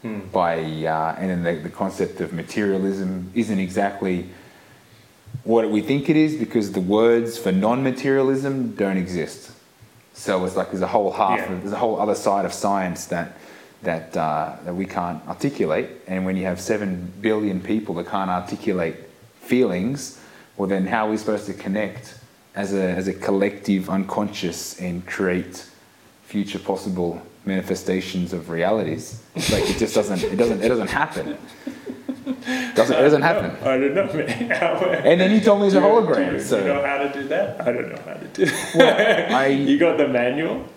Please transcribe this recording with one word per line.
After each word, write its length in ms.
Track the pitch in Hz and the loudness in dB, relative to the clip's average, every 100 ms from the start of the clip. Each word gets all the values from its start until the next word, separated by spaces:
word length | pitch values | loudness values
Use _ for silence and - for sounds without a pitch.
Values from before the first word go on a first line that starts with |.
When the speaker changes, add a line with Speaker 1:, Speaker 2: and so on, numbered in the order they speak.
Speaker 1:
Hmm. 180 | 117 107 95 | -8 -10 -4
Speaker 2:
by, 300 | 95 85 82 | 0 2 0
uh, 560 | 80 78 78 80 80 82 | -4 -4 -2 0 -2 -2
and 100 | 95 | -2
then 140 | 87 | 0
the, 180 | 85 82 | 0 -2
the 100 | 82 | -6
concept 500 | - 95 - 87 - | -4 -6 -2 -4 -4
of 120 | 82 | -6
materialism 1000 | 85 80 - 104 95 98 98 92 92 90 | -6 -6 -2 0 2 0 -2 -4 -4 -4
isn't 240 | 117 110 98 | -2 0 0
exactly 720 | 92 101 101 101 95 90 90 - - - - - _ - - _ - - | 0 0 -2 -2 -2 -2 -4 -16 -20 -20 -20 -20 _ -20 -20 _ -14 -10
what 260 | - 113 110 | 2 4 4
we 80 | 104 | 0
think 280 | - 139 139 | 2 0 4
it 80 | 156 | 4
is, 200 | 156 151 | 4 2
because 340 | 110 117 101 | 0 0 0
the 100 | 95 | -2
words 560 | 90 104 117 117 117 - | 2 6 6 4 2 -2
for 140 | 98 | 0
non-materialism 1300 | 92 107 127 135 127 139 135 131 135 139 135 117 104 | 2 2 2 0 -2 0 2 4 2 -2 -2 -4 -2
don't 200 | 98 95 | 0 0
exist. 540 | 87 87 73 - - - _ _ - - _ | -2 -4 -6 -10 -20 -20 _ _ -20 -20 _
So 300 | - - 95 | -10 -2 0
it's 100 | 92 | 0
like 160 | 95 92 | -2 -2
there's 120 | 95 | -2
a 40 | 90 | 0
whole 240 | 117 98 | 2 0
half, 280 | 98 98 95 | 2 2 2
Speaker 1:
Yeah. 120 | 95 | 0
Speaker 2:
of, 100 | 92 | -6
there's 100 | 98 | -6
a 60 | 101 | -2
whole 220 | 110 110 | -2 0
other 140 | 104 | 0
side 300 | 98 - 98 | 0 2 0
of 80 | 90 | 0
science 540 | - 101 98 92 87 - | -2 0 0 -2 -6 -6
that, 300 | 87 85 - - - - - | -6 -6 -12 -20 -20 -20 -8
that, 340 | 90 80 80 90 | -4 -4 -4 -2
uh, 380 | 78 78 80 - | -2 -2 -4 -8
that 100 | 82 90 | -8 -6
we 100 | 95 | -4
can't 340 | 98 87 78 - | -4 -4 -8 -10
articulate. 600 | 90 139 - 87 78 - - - | -4 -4 -2 0 0 -2 -12 -8
And 180 | 92 | -4
when 120 | 92 95 | -2 -2
you 80 | |
have 160 | 92 90 | -2 -4
seven 520 | - 107 101 90 90 92 | -2 -2 -2 -4 -8 -4
billion 400 | 110 107 104 92 | 0 0 0 -2
people 360 | - 107 107 87 | -2 -2 -2 -6
that 100 | 87 | -4
can't 240 | 101 95 | -4 -2
articulate 680 | 90 92 - - 92 82 80 - - - _ | -2 -4 -6 -2 -2 -2 -6 -18 -20 -20 _
feelings, 800 | - 123 117 90 107 143 - - - - - - | 0 2 2 2 -2 -4 -8 -14 -20 -20 -20 -6
well, 100 | 95 | -2
then 180 | 95 95 | 0 0
how 200 | 110 107 | 0 0
are 20 | |
we 60 | 107 | 0
supposed 300 | 110 104 98 | -2 -4 -4
to 80 | |
connect 640 | 92 101 98 101 - - - - _ _ | -8 -4 -2 -4 -8 -18 -20 -20 _ _
as 200 | - 98 | -8 -2
a, 80 | 98 92 | 0 0
as 180 | 90 95 | 0 -4
a 60 | |
collective 760 | 92 - 98 101 - - 98 90 | -4 0 2 0 -2 0 0 2
unconscious 880 | 95 98 - 104 - 90 82 - - | -2 -2 -2 -4 -4 -6 -6 -10 -8
and 280 | 90 87 90 | -6 -6 -8
create 600 | - 95 90 90 - - - _ _ _ _ | -2 0 0 -4 -14 -18 -20 _ _ _ _
future 340 | - 104 101 95 | -8 -4 -4 -6
possible 640 | - 95 101 92 87 85 - - 98 | -4 -4 -4 -2 -4 -4 -14 -12 -4
manifestations 880 | 95 90 92 - 92 - 92 85 | -4 -2 -6 -2 -4 -2 -4 -4
of 160 | 87 82 | -6 -6
realities? 720 | 82 90 110 85 78 - - - | -2 0 0 -2 -6 -8 -16 -12
It's 160 | - - | -6 0
like, 200 | - 392 | 0 0
it 80 | - | 0
just 160 | 113 | 0
doesn't, 280 | 117 104 92 | 2 0 -2
it 140 | - 98 | -2 2
doesn't, 240 | 117 101 | 2 2
it 60 | 233 | 0
doesn't 220 | 120 104 | 0 0
happen. 480 | - 151 - 220 294 - - - - - - - 262 277 262 240 262 247 | -2 -2 -4 -6 -8 -14 -14 -14 -12 -14 -12 -10 -10 -8 -8 -6 -6 -2
Doesn't, 220 | - - - | 2 2 6
it 40 | |
doesn't 220 | 139 151 | 6 6
Speaker 1:
I 100 | 165 | 4
don't 100 | 208 90 | 2 -2
Speaker 2:
happen. 120 | - | -2
Speaker 1:
know. 60 | 135 | 0
I 80 | 131 | 2
don't 160 | 139 | 2
know, 180 | 143 - | 0 0
man. 380 | 156 117 117 120 | -2 -4 -4 -2
<laughs> 100 | - | 0
How, 160 | 175 - 180 | 2 2 2
Speaker 2:
And 320 | - - 170 | 4 6 6
then 100 | 185 | 6
you 80 | 214 | 6
told 200 | 214 202 | 6 6
me 60 | 202 | 6
it's 60 | 190 | 6
a 40 | |
Speaker 1:
do 60 | 151 | 8
you, 60 | |
Speaker 2:
hologram, 360 | 233 180 120 92 | 6 6 2 2
Speaker 1:
do 40 | - | -2
you, 40 | |
Speaker 2:
so. 180 | - 117 | 0 2
Speaker 1:
you 60 | |
know 180 | 98 143 | 2 2
how 140 | 139 143 | 0 0
to 140 | 143 | -2
do 140 | 143 135 | -4 -2
that? 320 | 165 202 - 123 | 0 -2 -2 -2
I 60 | |
don't 160 | 120 - | -2 -4
know 140 | - | -10
how 100 | - | -12
to 140 | - - | -12 -12
do 160 | - | 0
that. 300 | - - - | 0 0 -2
Speaker 2:
Well, 600 | - 247 - 220 - - 123 | 6 6 8 4 4 2 2
I 100 | 135 | 4
Speaker 1:
<laughs> 20 | |
You 300 | 139 135 143 | 2 4 4
got 180 | 170 151 | 4 4
the 120 | 135 | 2
manual? 560 | 123 123 143 165 247 - | 4 2 0 -2 -4 -8